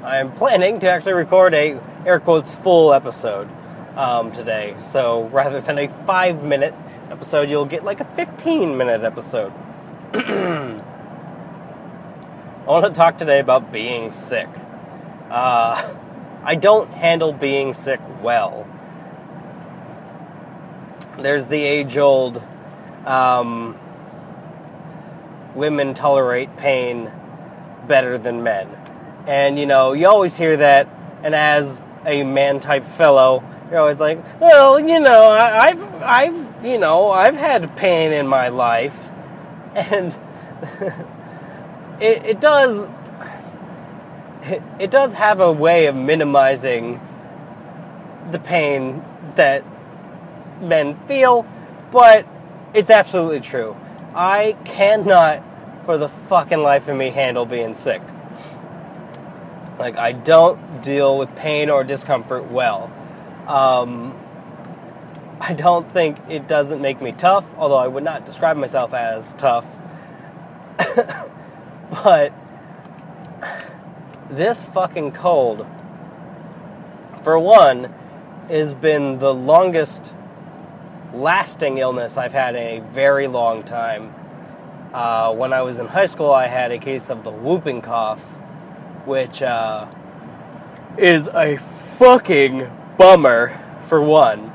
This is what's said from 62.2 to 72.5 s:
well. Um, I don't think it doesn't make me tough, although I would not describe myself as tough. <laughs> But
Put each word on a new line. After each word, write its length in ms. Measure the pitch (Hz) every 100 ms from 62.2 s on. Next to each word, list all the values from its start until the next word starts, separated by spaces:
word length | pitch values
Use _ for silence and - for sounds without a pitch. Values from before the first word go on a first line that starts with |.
| 113 127 82
well. 400 | 123 123 101 92 - - - - - -
Um, 720 | 139 131 127 123 120 120 131 - - - - - - - - - - - -
I 140 | -
don't 360 | 160 160 175 165
think 260 | 185 160 147 -
it 180 | 156 135
doesn't 340 | 151 143 147
make 200 | 139 131
me 100 | 127
tough, 340 | - 180 196 - -
although 200 | 151 139
I 100 | 127
would 160 | 131
not 220 | 156 147 107
describe 320 | - 165 151
myself 360 | 131 135 120
as 400 | 127 117 113 110
tough. 340 | - 135 117 - - - - - - - - - - - -
<laughs> 520 | - - - - - - - - - - - -
But 300 | 208 165 143 - -